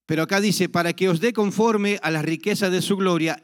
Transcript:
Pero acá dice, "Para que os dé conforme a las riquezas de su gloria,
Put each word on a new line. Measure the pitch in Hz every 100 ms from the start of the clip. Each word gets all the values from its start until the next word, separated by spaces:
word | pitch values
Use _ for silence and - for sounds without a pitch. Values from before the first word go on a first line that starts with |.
| -
Pero | 156
acá | 160 196
dice, | 208 165 180
"Para | 175 170
que | 170 185
os | 165
dé | 226
conforme | 226 202 185 226 214 202 202
a | 160
las | 160 156
riquezas | 160 196 208 196
de | 180
su | 175 196
gloria, | 190 170 160 160